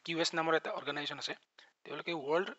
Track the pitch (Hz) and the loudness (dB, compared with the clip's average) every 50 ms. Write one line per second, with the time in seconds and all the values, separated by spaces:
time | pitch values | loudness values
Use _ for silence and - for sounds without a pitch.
0 | - 170 170 160 165 - - 165 160 160 165 156 - 151 160 180 - 143 143 143 | -6 -2 0 2 2 2 2 2 4 4 4 4 2 0 -6 -4 -4 -4 -4 -4
1 | 147 143 147 135 - - 151 - _ _ _ - - - _ _ - 143 143 151 | -4 -4 -6 -6 -6 -6 -8 -8 _ _ _ -20 -20 -20 _ _ -12 -10 -8 -6
2 | - 170 170 156 135 143 156 175 196 208 - | -4 -4 -4 -2 0 2 4 4 2 2 -4